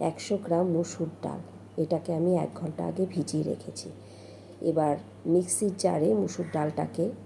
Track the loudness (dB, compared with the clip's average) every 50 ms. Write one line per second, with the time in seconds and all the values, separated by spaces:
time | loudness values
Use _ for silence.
0 | -2 -2 -2 -2 -4 -2 -2 -2 0 2 2 4 4 4 4 2 2 0 -2 -4
1 | -4 -4 -4 -6 -6 -6 -6 -6 -10 -12 -16 -18 -16 -8 -2 -2 0 2 2 0
2 | 0 0 0 2 4 4 4 4 2 0 -4 -4 -6 -6 -4 -4 -4 -2 0 0
3 | -2 0 0 -2 -2 0 0 -2 0 0 -2 -4 -6 -12 -12 -12 -12 -12 -14 -14
4 | -18 -18 -18 -18 -18 -18 -18 -18 -18 -18 -10 -2 0 2 4 4 4 4 2 0
5 | -2 -12 -16 -6 0 4 4 4 4 4 0 0 2 0 0 2 2 2 4 4
6 | 4 4 4 4 2 0 -2 -4 -4 -2 0 0 0 0 0 0 -2 -2 0 0
7 | 0 0 0 -6 -12